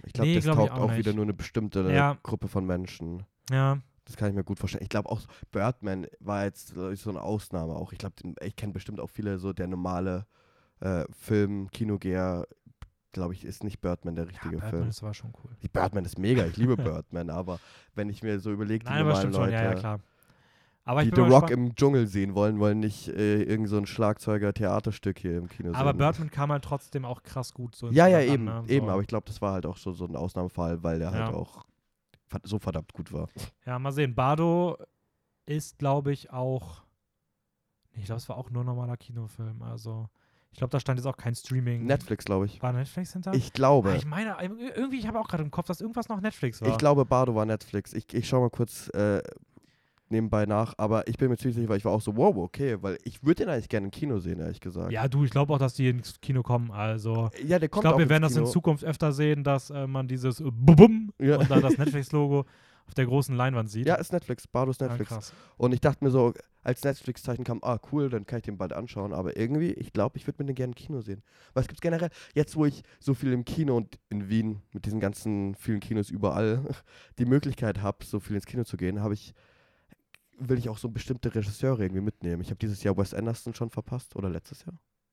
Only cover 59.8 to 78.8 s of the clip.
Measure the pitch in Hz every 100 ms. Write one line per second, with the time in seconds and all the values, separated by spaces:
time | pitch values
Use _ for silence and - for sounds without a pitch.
59.8 | 135 135 127 131 127 120 147 117 135 156
60.8 | 226 220 208 - 135 - 131 139 - 277
61.8 | 147 143 131 151 143 143 135 _ _ _
62.8 | - - 123 135 135 123 127 123 110 107
63.8 | 139 175 170 175 - 123 - 123 131 127
64.8 | 127 120 110 113 - - - - 123 127
65.8 | 151 139 139 127 120 - - _ - 127
66.8 | 139 135 - - - 120 120 113 - 113
67.8 | - 147 139 117 101 120 - 98 90 78
68.8 | 120 - 101 80 92 - 117 151 170 -
69.8 | - 107 107 - - - 139 127 127 123
70.8 | - 139 104 98 - _ _ - 123 156
71.8 | 170 165 170 - - 147 147 156 147 135
72.8 | - _ - 131 135 123 117 - 147 120
73.8 | 101 - - 104 98 110 110 101 - 104
74.8 | 104 107 98 - 110 101 98 98 - 104
75.8 | - 110 101 104 98 80 110 120 139 -
76.8 | _ - - - 120 139 143 - 113 101
77.8 | 101 - - 107 - 101 - 123 113 92